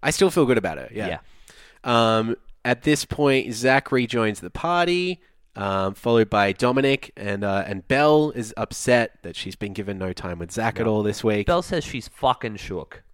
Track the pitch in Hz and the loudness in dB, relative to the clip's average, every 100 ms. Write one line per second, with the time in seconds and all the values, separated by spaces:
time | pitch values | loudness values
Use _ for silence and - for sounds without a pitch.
0 | 143 156 190 175 135 120 92 73 64 - | -2 2 2 4 4 4 0 -6 -10 -6
1 | 101 80 - - - - - _ - 117 | -6 -6 -10 -20 -20 -20 -20 _ 0 4
2 | 113 113 110 - - - 120 123 - 147 | 4 4 0 -4 -8 -8 -2 0 2 0
3 | - - 143 131 120 110 127 135 - 131 | 0 0 2 2 0 -2 2 2 2 -2
4 | 120 120 110 104 87 - 165 175 175 175 | 0 0 0 -2 -10 -6 -2 0 2 0
5 | 180 180 _ _ _ - 98 98 95 98 | -2 -6 _ _ _ -8 -4 -2 -2 -2
6 | 120 117 110 107 101 98 123 131 135 139 | 2 4 4 2 0 2 0 2 2 0
7 | - - 101 101 101 98 98 101 - 135 | -4 -12 -6 -4 -2 -2 -2 -8 -2 2
8 | 151 151 151 123 110 - 107 - - 123 | 6 4 4 -2 -8 -6 -8 -6 2 2
9 | 113 _ - 85 - - 104 98 101 98 | 2 _ -14 -12 -12 -8 -10 -8 -8 -6
10 | 95 90 92 85 85 - 113 107 113 107 | -6 -6 -8 -8 -8 -2 -2 0 0 2
11 | 104 104 113 107 - 175 185 175 147 131 | 0 0 0 0 2 0 0 -4 -4 -10
12 | - - 135 127 117 104 - 92 78 - | -12 -2 0 0 -4 -10 -8 -10 -10 -16
13 | _ | _